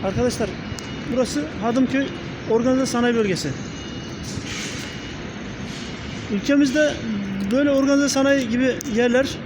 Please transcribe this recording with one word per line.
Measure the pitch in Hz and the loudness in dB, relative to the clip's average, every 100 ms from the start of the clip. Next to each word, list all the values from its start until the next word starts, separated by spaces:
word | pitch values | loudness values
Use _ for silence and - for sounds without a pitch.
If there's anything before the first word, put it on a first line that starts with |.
Arkadaşlar, | 190 202 240 - 208 - - - - - - | -2 0 0 0 -4 -4 -8 -10 -8 -8 -2
burası | 240 247 294 294 - | 0 0 0 -4 -2
Hadımköy | 220 240 254 269 269 - - - - | 0 2 2 2 -2 -6 -10 -10 0
Organize | 226 240 262 269 | 2 4 2 2
Sanayi | 240 240 | 2 2
Bölgesi. | 233 208 175 151 127 - - - - - - - - - - - - - - - - - - - - - - - - - - - | 2 2 0 -2 -6 -8 -10 -10 -10 -10 -10 -8 -8 -8 -8 -8 -8 -10 -10 -10 -10 -10 -10 -10 -10 -8 -8 -8 -8 -8 -8 -4
Ülkemizde | 208 233 277 285 277 302 - 233 208 196 196 196 | -2 4 4 4 4 2 2 -4 -2 -2 -2 0
böyle | 247 294 | 4 4
organize | 277 269 277 285 | 4 4 4 4
sanayi | 269 269 277 240 | 4 4 4 2
gibi | 240 262 233 - | 2 2 0 -2
yerler | 220 247 240 269 - | 2 4 4 2 -4